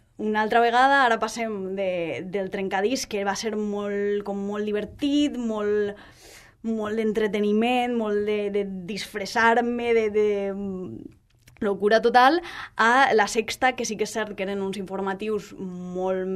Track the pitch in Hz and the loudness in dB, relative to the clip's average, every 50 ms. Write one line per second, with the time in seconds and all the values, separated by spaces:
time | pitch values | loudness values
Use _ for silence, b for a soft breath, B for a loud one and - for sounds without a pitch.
0 | _ _ _ - 214 214 214 214 214 214 240 233 233 233 226 247 262 277 277 277 | _ _ _ -6 -4 -2 0 0 0 2 4 4 4 4 4 4 4 6 6 6
1 | 262 233 226 220 247 226 - 233 226 220 214 196 190 185 190 196 196 185 180 175 | 4 4 2 2 -2 -4 -4 -4 -6 -6 -6 -6 -6 -6 -4 -4 -2 -2 -2 -2
2 | 170 160 127 127 180 185 170 202 190 185 196 196 196 185 196 196 202 233 262 254 | -4 -4 -6 -6 -8 -6 -6 -6 -4 -4 -4 -4 -4 -2 0 0 0 0 0 -2
3 | - - 226 202 202 202 190 - 233 220 214 214 208 208 202 202 202 202 202 202 | -4 -4 -4 -4 -2 -2 -2 -4 -4 -4 -4 -2 -2 -2 -4 -4 -4 -4 -2 -2
4 | 202 202 208 208 202 202 196 196 196 202 208 208 214 214 208 208 208 - - - | -2 -2 -2 -2 -4 -4 -6 -6 -4 -4 -4 -4 -2 -2 -2 -2 -4 -6 -6 -4
5 | 294 277 285 294 294 294 233 247 233 220 214 214 208 208 208 208 208 202 202 B | -2 2 2 2 2 2 0 -2 -4 -4 -2 -2 0 0 0 0 0 -2 -4 B
6 | B B B B B B B B B B B B - 226 226 220 208 208 214 226 | B B B B B B B B B B B B -6 -4 -4 -2 -2 -2 -2 0
7 | 220 220 202 220 214 208 196 208 208 208 208 214 226 247 254 247 247 247 240 233 | 0 0 2 2 0 0 0 0 2 2 4 4 4 4 2 2 0 0 0 -2
8 | 220 208 208 208 208 214 208 208 208 196 202 208 196 196 190 185 175 170 214 190 | -2 0 0 0 0 0 -2 -2 -2 -2 -2 -2 -2 -4 -6 -8 -8 -8 -8 -8
9 | - - - 208 190 190 - 233 226 233 233 247 240 240 240 233 240 240 233 226 | -8 -8 -8 -8 -6 -2 2 4 6 6 6 4 4 2 0 -2 0 2 2 4
10 | 220 208 208 214 214 208 202 202 196 196 196 196 202 196 185 185 185 113 113 - | 2 2 2 2 2 2 2 0 -2 -4 -4 -6 -6 -6 -6 -8 -8 -10 -12 -12
11 | - - - _ _ _ _ _ _ - - - 226 202 196 196 202 208 226 226 | -14 -16 -20 _ _ _ _ _ _ -20 -10 -4 -2 -2 0 2 2 4 4 4
12 | 226 240 240 247 254 269 320 359 349 B B B B B B - 220 226 240 277 | 4 6 6 8 8 8 6 4 0 B B B B B B 2 4 4 6 6
13 | 269 - - 208 202 202 - 233 220 - - - 262 254 254 247 233 220 214 - | 4 4 4 4 2 2 0 -2 -2 -2 -2 0 2 2 2 0 -4 -4 -4 -4
14 | 214 208 - 226 214 208 196 202 190 190 202 202 196 196 196 208 190 175 190 190 | -4 -4 -4 -4 -4 -4 -6 -6 -4 -4 -4 -2 -4 -4 -4 -6 -8 -6 -6 -4
15 | 196 196 196 190 214 214 214 202 - - - - 196 185 180 180 180 180 180 185 | -4 -4 -4 -4 -4 -4 -4 -4 -4 -8 -12 -12 -10 -10 -10 -10 -10 -8 -4 -2
16 | 185 185 190 185 185 190 190 | -2 0 0 -2 -2 -2 -4